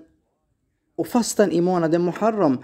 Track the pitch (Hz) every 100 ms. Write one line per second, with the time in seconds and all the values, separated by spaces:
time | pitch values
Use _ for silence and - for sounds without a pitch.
0 | - _ _ _ _ _ _ _ _ -
1 | 339 247 214 - 196 170 175 180 165 170
2 | 175 170 208 220 160 127